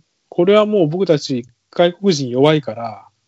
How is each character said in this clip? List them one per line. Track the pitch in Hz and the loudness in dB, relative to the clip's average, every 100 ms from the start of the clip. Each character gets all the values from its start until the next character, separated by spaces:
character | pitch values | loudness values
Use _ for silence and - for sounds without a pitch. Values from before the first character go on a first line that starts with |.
| _ _ _ | _ _ _
こ | - | -2
れ | 180 208 | 2 4
は | 208 | 2
も | 214 | 0
う | 151 | 0
僕 | 180 180 | 0 0
た | 151 | -2
ち | - 127 113 _ _ | -2 -8 -8 _ _
外 | - 175 | -2 -2
国 | 175 196 | 0 -2
人 | 147 127 | -2 -2
弱 | 123 147 | 0 2
い | 156 | 2
か | - | -4
ら、 | 110 113 101 - _ | -10 -12 -14 -20 _